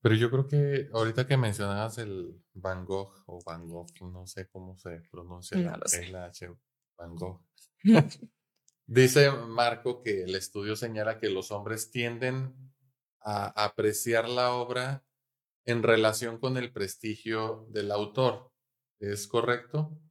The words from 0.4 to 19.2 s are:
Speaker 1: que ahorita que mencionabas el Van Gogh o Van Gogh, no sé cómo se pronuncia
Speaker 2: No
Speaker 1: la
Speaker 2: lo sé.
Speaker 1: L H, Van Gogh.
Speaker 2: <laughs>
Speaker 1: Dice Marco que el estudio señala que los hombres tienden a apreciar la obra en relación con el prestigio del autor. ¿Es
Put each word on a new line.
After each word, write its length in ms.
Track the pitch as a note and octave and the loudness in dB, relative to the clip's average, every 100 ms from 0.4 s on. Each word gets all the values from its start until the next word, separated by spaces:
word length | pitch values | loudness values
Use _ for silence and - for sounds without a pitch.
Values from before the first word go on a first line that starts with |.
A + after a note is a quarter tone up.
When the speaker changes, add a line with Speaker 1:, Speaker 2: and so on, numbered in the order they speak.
| C3+ | 2
Speaker 1:
que 400 | D3 C#3+ C#3 C#3 | 2 2 0 -2
ahorita 320 | A2+ A2+ A2 C3 | 0 0 0 2
que 100 | C3+ | 2
mencionabas 640 | A#2 G2 G2+ G2+ A2 A2 | 2 0 -2 -2 -4 -6
el 440 | G#2+ F#2+ E2+ F2 _ | -8 -8 -8 -12 _
Van 320 | F#2+ F#2+ F#2 F2+ | -8 -6 -6 -4
Gogh 260 | G2 G2 _ - | -4 -6 _ -18
o 140 | F2 | -16
Van 240 | E2+ E2 E2+ | -12 -12 -12
Gogh, 220 | E2+ E2+ - | -14 -14 -16
no 260 | F2+ F2+ F#2 | -16 -14 -14
sé 220 | - F#2 | -14 -12
cómo 300 | F#2+ F#2 F#2 | -14 -16 -16
se 240 | F#2 E2+ E2 | -14 -14 -16
pronuncia 480 | E2+ F2 F2 F2 F#3+ | -18 -16 -16 -6 -4
Speaker 2:
No 140 | E3+ | -4
Speaker 1:
la 40 | E3 | -4
Speaker 2:
lo 100 | - | -4
sé. 160 | F2 F2+ | -4 -4
Speaker 1:
L 100 | F#2 | -12
H, 300 | F2+ - F2+ E2+ _ _ _ _ | -14 -14 -18 -18 _ _ _ _
Van 180 | E2+ E2+ | -16 -10
Gogh. 260 | F2+ F#2+ _ _ _ _ | -10 -10 _ _ _ _
Speaker 2:
<laughs> 500 | G3 G3 D3 - - _ _ _ _ _ - | 6 6 6 -4 -20 _ _ _ _ _ 2
Speaker 1:
Dice 440 | A2+ B2+ C#3+ C#3 | 6 8 8 6
Marco 720 | C3 A#2 A2+ A#2+ A2+ B2+ - | 4 -4 2 2 2 -4 -4
que 220 | A#2 G2+ | -2 -2
el 100 | F#2 | -2
estudio 400 | F#2+ - G#2 G#2 | -4 -4 -6 -4
señala 440 | G#2+ A#2 A2 G#2+ A2 | -4 -4 -2 -2 -2
que 80 | A2 | -2
los 220 | F#2+ F#2+ | -2 -4
hombres 380 | G2+ G2+ A2 - | -8 -4 -6 -4
tienden 680 | B2 A#2+ A#2 B2+ C3 C3 - - _ _ _ _ _ | -4 -4 -2 -4 -2 -6 -10 -20 _ _ _ _ _
a 280 | G#2+ G#2 G2+ G#2+ | -4 -4 -2 0
apreciar 640 | G#2 - G#2+ G#2 A#2+ A#2 A2+ | -2 2 0 0 2 2 2
la 240 | B2 B2 | 0 0
obra 500 | B2 A#2+ B2 C3 C3+ _ _ _ _ _ _ - | 0 -2 -4 -4 -6 _ _ _ _ _ _ -2
en 160 | A#2 | 2
relación 560 | A2+ A2+ A2 A2 A#2 A#2 | 6 6 6 2 -4 -4
con 180 | C3 C3 | -2 -2
el 160 | A#2+ | -4
prestigio 960 | A2 G2 - A2 G#2 A2+ A2 A2 - - | -4 -6 -4 -8 -6 -4 -2 -2 -6 -6
del 220 | G#2 G2+ | -4 0
autor. 580 | G#2 G#2 - B2+ G#2 - _ _ _ _ _ | 0 0 2 2 2 -12 _ _ _ _ _
¿Es 300 | G2+ G2+ | -6 -6